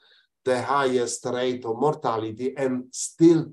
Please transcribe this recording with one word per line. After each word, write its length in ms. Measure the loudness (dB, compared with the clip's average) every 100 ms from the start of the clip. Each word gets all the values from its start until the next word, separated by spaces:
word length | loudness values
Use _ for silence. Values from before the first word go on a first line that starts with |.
| _ _ _ _ -2
the 160 | -2
highest 640 | 0 0 2 0 -2 -6 -6
rate 380 | -4 -4 -4 -6
of 140 | -2
mortality, 720 | 0 0 -2 -2 -4 -6 -6 -2
and 280 | -2 -4 -8
still 580 | -10 -10 4 6 6 2